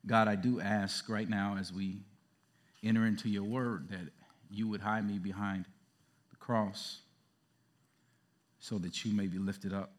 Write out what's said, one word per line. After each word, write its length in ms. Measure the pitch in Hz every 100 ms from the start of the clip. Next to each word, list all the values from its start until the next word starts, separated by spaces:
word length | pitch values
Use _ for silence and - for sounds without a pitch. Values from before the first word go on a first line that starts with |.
God, 220 | - 113 107
I 80 |
do 260 | 101 123 120
ask 480 | 101 104 98 - -
right 200 | 107 107
now 280 | 104 101 98
as 160 | 92
we 300 | 90 95 98 - - _ _ _ _ _ _
enter 240 | 110 113 113
into 220 | 104 113
your 160 | 101
word 440 | 101 127 123 98 76
that 220 | 95 80 - - - -
you 160 | 101 110
would 140 | 101
hide 260 | 107 110 104
me 140 | 101
behind 460 | 95 98 101 95 92 - _ _ _ _ _
the 60 | -
cross 680 | - 117 104 95 - - - _ _ _ _ _ _ _ _ _ _ _ _ _ _ _
so 180 | - 107
that 260 | 90 -
you 80 | 110
may 160 | 104 98
be 100 | 92
lifted 340 | 98 98 98
up. 200 | 98 95